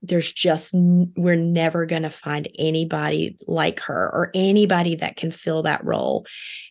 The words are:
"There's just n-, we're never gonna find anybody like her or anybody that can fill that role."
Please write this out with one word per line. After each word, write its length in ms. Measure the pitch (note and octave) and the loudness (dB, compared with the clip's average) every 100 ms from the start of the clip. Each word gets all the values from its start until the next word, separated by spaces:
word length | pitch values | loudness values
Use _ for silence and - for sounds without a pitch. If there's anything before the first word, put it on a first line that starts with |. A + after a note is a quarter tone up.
"There's 300 | F#3 F3 E3 | -2 -2 0
just 420 | - F3+ D#3 - | -2 0 0 0
n-, 380 | F#3 F3 F3+ F3 - | 2 4 4 2 0
we're 180 | F3 E3+ | 2 2
never 500 | E3+ E3+ E3 E3+ E3 | 2 2 0 0 -2
gonna 240 | E3 D#3+ | -2 -4
find 380 | - D3 D3 D3 - | -8 -8 -6 -6 -4
anybody 800 | D#3+ D#3+ D#3+ D#3 D3+ D#3 - - - | -2 0 -2 -2 -2 -2 -4 -6 -4
like 320 | D#3+ D#3+ E3 | 0 0 -2
her 280 | - - - | -4 -2 -2
or 180 | - F3 | -2 -2
anybody 640 | F#3+ F#3+ G3+ G3+ F3+ F3 E3 | 0 4 4 4 4 0 -2
that 200 | D#3 - | -6 -6
can 140 | E3 | -8
fill 320 | E3 - D#3+ | -6 -4 -2
that 200 | D#3 D3 | -2 -2
role." 420 | - - C2 - - - - - - | -2 -2 -2 -2 -6 -14 -16 -16 -14